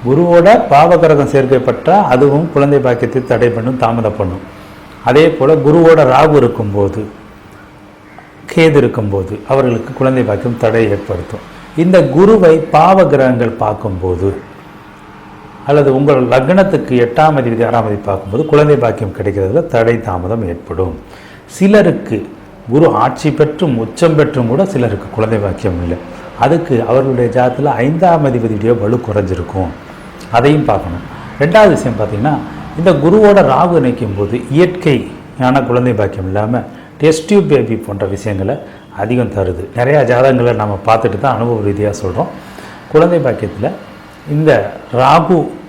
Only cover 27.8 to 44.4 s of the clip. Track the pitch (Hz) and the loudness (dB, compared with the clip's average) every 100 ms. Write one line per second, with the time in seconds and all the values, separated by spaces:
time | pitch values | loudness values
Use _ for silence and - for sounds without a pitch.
27.8 | 131 165 180 165 139 117 110 107 113 117 | -2 2 2 2 2 0 -2 -2 0 0
28.8 | 101 123 107 104 95 90 85 98 87 90 | 0 -2 -2 -4 -2 -6 -6 -6 -6 -8
29.8 | - - - - - 117 135 151 147 98 | -20 -20 -20 -20 -2 2 2 2 0 -2
30.8 | 90 85 - - - - 151 214 202 147 | -4 -10 -12 -16 -18 -2 2 6 4 4
31.8 | 127 104 101 107 139 143 - - - - | -2 -4 -4 -2 -2 -2 -6 -14 -12 0
32.8 | 180 151 151 208 208 202 139 131 175 170 | 0 2 2 4 6 6 4 2 2 2
33.8 | 127 123 107 98 101 120 123 139 175 - | 0 -2 -6 -4 -4 -4 -2 0 0 0
34.8 | 160 123 - - - - 127 135 120 123 | 0 0 -2 -16 -18 -4 0 0 0 0
35.8 | 123 107 98 98 95 101 107 120 104 - | 0 -2 -2 -4 -6 -4 -2 -4 -6 -18
36.8 | - - 151 160 - 208 156 139 110 110 | -20 -2 0 0 2 0 2 0 0 -6
37.8 | 107 101 98 98 110 98 95 139 - - | -6 -6 -6 -6 -6 -4 -4 -6 -10 -20
38.8 | - - 107 123 110 101 92 85 - 117 | -20 -10 -4 -2 -2 -2 -4 -4 -8 -4
39.8 | 123 147 120 123 135 127 120 110 107 98 | 0 2 2 2 2 2 0 0 -4 -4
40.8 | - 113 160 104 135 110 117 113 101 101 | 0 0 0 -2 -4 -2 -2 -2 -2 -2
41.8 | 104 98 95 90 180 - - - - - | -4 -4 -6 -6 -6 -10 -20 -20 -20 -20
42.8 | - 156 170 170 131 110 104 - 131 190 | -2 2 2 0 -2 -4 -8 -6 -8 -8
43.8 | - - - - 147 147 | -18 -20 -20 -20 -6 0